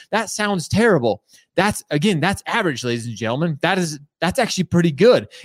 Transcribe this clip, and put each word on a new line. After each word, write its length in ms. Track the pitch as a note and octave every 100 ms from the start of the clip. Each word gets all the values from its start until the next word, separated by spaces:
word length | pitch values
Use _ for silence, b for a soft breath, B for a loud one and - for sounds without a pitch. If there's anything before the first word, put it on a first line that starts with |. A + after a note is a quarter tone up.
| B
That 200 | G#3+ G#3+
sounds 380 | - G#3 G3 C#3+
terrible." 540 | F#3+ A#3 E3+ A#2 G2 _ b b -
That's, 240 | G3 - -
again, 300 | D3 G3 F#3
that's 200 | F3 G3+ -
average, 380 | G#3+ F#3 A#2+
ladies 240 | B2 A#2+ A#2
and 80 | G#2
gentlemen. 420 | A2 B2+ E3+ C#3+
That 160 | E3 F#3+
is, 200 | E3+ D3+ - -
that's 180 | E3+ -
actually 240 | E4 -
pretty 300 | F3+ F3 F3
good. 340 | C#3 A3 F3+ G#2 B